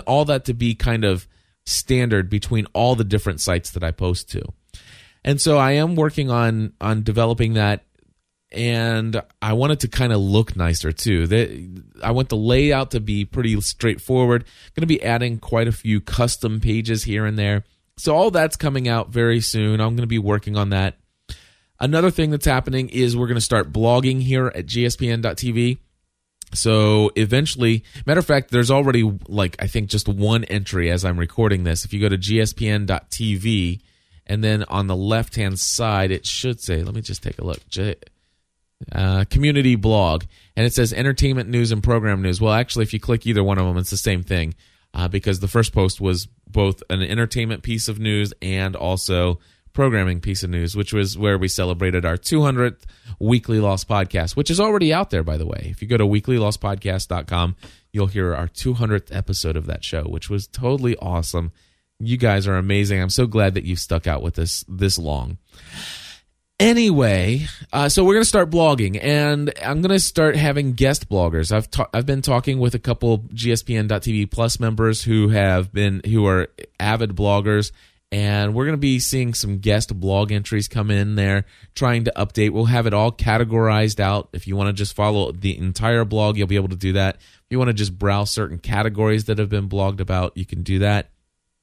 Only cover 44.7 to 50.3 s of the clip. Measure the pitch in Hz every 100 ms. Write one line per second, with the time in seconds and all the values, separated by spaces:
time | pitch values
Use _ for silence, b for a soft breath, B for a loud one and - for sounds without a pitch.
44.7 | b b - 87 98 104 90 98 117 110
45.7 | - 92 - 95 87 101 _ - 110 98
46.7 | 95 - 95 85 110 117 123 113 113 -
47.7 | 113 113 107 110 104 104 - 92 95 95
48.7 | 92 85 95 - 90 90 85 b b b
49.7 | - 135 110 92 87 101